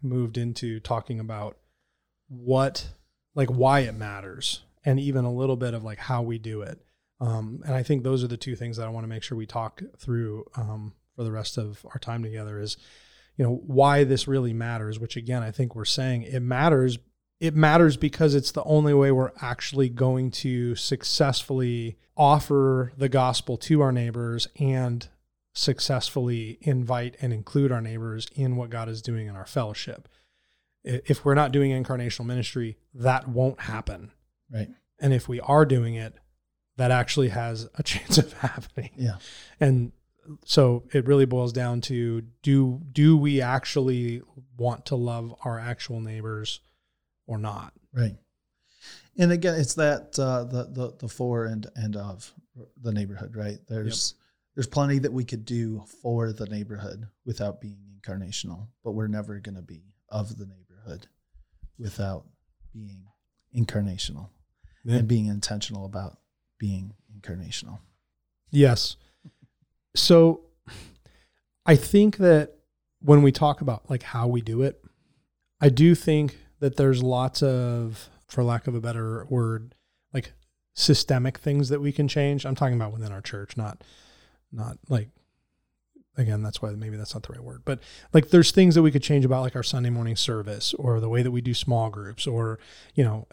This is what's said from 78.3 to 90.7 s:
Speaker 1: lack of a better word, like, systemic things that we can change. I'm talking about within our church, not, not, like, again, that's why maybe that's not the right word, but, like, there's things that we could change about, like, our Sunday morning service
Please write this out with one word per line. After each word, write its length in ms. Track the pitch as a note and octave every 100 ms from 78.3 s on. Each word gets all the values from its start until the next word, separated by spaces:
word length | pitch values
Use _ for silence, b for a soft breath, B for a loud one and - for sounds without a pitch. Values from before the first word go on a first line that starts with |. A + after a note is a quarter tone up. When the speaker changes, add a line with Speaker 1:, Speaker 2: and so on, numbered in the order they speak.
| -
Speaker 1:
lack 220 | A#2+ A#2 -
of 80 |
a 60 | A#2+
better 460 | A#2 A2+ A2+ A2+ -
word, 460 | B2 A2+ A2 A#2 _ _ _ _
like, 200 | C3+ - - _ _ _
systemic 640 | - - - - C3 B2+ -
things 300 | D3+ C#3+ C3
that 100 | C#3+
we 120 | C#3+
can 160 | C#3+ C#3+
change. 360 | D3+ C#3+ C#3+ C3+
I'm 80 |
talking 220 | C3 C3+ A#2+
about 160 | A2
within 200 | A2 G#2+
our 80 | F#2+
church, 340 | - G2+ G2+ -
not, 260 | G#2 - b b b b b b _
not, 260 | A2+ A#2 - -
like, 200 | B2 G#2+ _ _ _ _ _ _ _ _ _ _ -
again, 260 | A2 G#2+
that's 180 | G#2+ -
why 100 | A2
maybe 260 | G#2 A2 G#2+
that's 180 | G#2
not 80 | A2
the 100 | -
right 100 | B2
word, 200 | A#2+ B2
but, 160 | - C3 B B B
like, 160 | D#3+ C#3
there's 200 | F3 -
things 240 | - F#3
that 80 | E3
we 80 | D#3
could 120 | C#3
change 220 | - C#3+
about, 180 | B2+ C3
like, 140 | B2+ B2
our 60 |
Sunday 280 | - B2+ B2
morning 260 | A#2+ A#2 A2
service 580 | - A2+ G#2 G#2 -